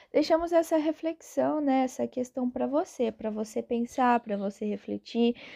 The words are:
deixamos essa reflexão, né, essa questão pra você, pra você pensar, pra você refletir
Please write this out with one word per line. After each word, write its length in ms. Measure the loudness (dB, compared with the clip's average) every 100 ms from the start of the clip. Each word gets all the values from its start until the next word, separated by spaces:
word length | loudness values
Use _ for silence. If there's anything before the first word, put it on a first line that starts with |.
| -2
deixamos 400 | 0 4 2 4
essa 240 | 2 4 2
reflexão, 840 | 0 -2 -4 -6 -6 -2 0 0
né, 220 | 2 2
essa 220 | 0 -2 -6
questão 400 | -4 -6 -4 -4
pra 200 | -2 0
você, 420 | 0 -2 -2 -4
pra 200 | -2 -6
você 320 | -6 -6 -6
pensar, 580 | -4 -4 -2 2 2 2
pra 160 | 0 -4
você 280 | -4 -4
refletir 680 | -6 -6 -6 -10 -4 0 2 0 -10